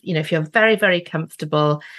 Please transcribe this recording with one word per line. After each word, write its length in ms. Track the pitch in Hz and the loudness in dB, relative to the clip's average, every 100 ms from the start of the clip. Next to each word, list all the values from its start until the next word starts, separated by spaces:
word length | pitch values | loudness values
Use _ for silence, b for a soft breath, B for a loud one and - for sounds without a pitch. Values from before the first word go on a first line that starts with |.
you 100 | 185 | -6
know, 60 | 160 | -4
if 100 | 156 | -2
you're 100 | 160 | -2
very, 320 | 156 226 220 214 | 0 2 4 4
very 240 | 202 175 | 2 0
comfortable 800 | 175 160 160 - 151 151 147 147 B | -2 -8 -8 -10 -4 0 2 0 B